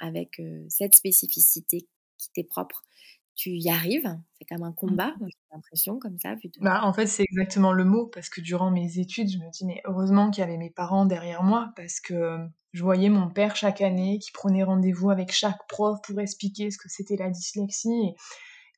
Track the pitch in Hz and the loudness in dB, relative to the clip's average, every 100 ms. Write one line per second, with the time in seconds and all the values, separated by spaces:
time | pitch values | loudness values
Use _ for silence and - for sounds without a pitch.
0 | 165 165 175 - 160 160 160 - 196 - | -8 -6 -8 -10 -12 -12 -8 -4 6 6
1 | 190 185 190 - 175 170 - 175 - _ | 6 2 2 2 2 2 -2 -6 -8 _
2 | _ - - - 170 - 185 - - _ | _ -18 -10 -8 -8 -8 -8 -12 -20 _
3 | - _ _ - 185 175 170 165 170 277 | -20 _ _ -10 -6 -2 0 0 0 -2
4 | 254 165 - _ - 170 170 165 190 185 | -2 -6 -12 _ -12 -8 -8 -6 -2 0
5 | 226 311 185 - _ 156 - 165 - 240 | -2 -4 -10 -12 _ -20 -8 -4 -4 -4
6 | 240 175 185 220 175 - 190 196 208 190 | -8 -10 -8 -10 -12 -2 0 2 2 2
7 | 214 - 196 190 190 202 190 185 185 220 | 0 0 0 0 0 4 6 6 6 4
8 | 233 - 170 - 165 175 185 180 175 175 | 2 -6 -12 -10 -6 -2 2 2 0 -2
9 | 180 - 202 185 165 - 185 175 - 185 | -4 -2 -2 -2 -6 -8 -8 -6 -6 -2
10 | 190 196 208 202 175 170 170 - 175 190 | 4 6 4 2 -2 -4 -8 -8 0 4
11 | 190 175 175 170 185 226 226 - 170 - | 4 2 -4 0 2 2 -2 -10 -12 -12
12 | - 175 165 165 165 - _ 175 180 185 | -6 -2 -2 -2 -8 -14 _ -2 2 6
13 | 202 208 180 180 208 208 208 202 196 185 | 6 6 4 0 0 2 0 2 2 2
14 | 190 202 - - 196 190 190 190 185 175 | 0 -2 -4 -4 2 4 4 4 4 4
15 | 196 190 185 - 208 185 - - 208 208 | 4 2 2 0 0 -2 -6 0 0 0
16 | - 202 202 - 202 202 208 202 185 - | -4 -4 -4 -4 -6 -4 -4 -6 -12 -12
17 | 196 196 185 180 - 202 202 - 226 233 | -6 -4 -2 -4 -6 -4 -4 -2 -2 0
18 | 208 - - - - - _ | 0 -2 -14 -20 -20 -20 _